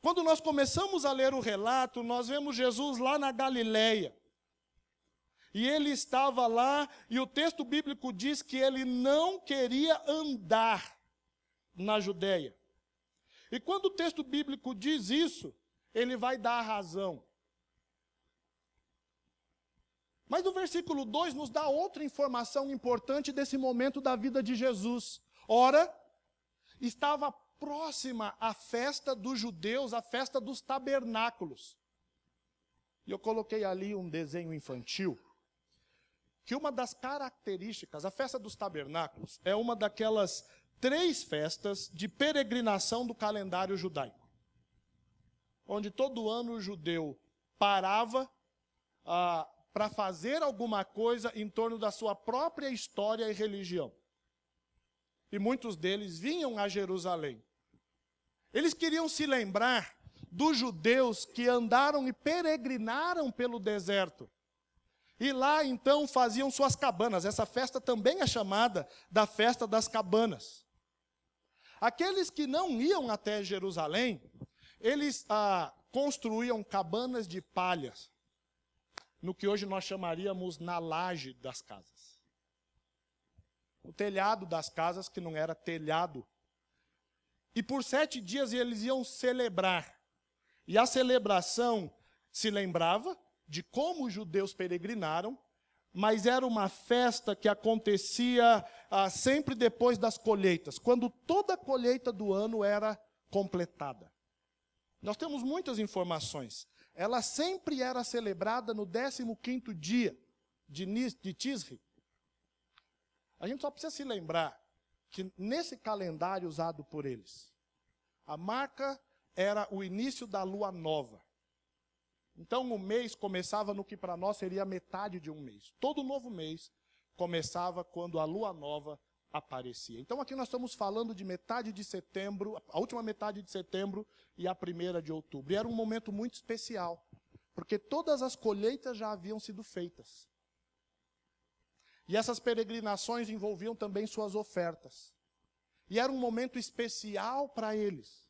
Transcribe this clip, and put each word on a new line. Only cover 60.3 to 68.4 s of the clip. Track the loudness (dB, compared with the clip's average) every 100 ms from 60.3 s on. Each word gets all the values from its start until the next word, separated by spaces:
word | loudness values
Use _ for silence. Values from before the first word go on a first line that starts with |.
dos | 2 4 4
judeus | 0 0 4 6 6 2
que | -4 0 4
andaram | 4 6 6 6 4 0
e |
peregrinaram | 0 0 2 2 2 0 -4 -2 -2 0 0 -2
pelo | 0 -2 0
deserto. | -2 -2 2 2 2 -2 -20 _ _ _ _ _ _ _ _ _
E | 0
lá, | 2 4 4
então, | 2 2 4 6 6
faziam | 4 4 4 0
suas | 4 2 4
cabanas. | 2 2 2 2 0
Essa | 0 0
festa | 0 -2 -2
também | 0 4 4 4
é | 2
chamada | 2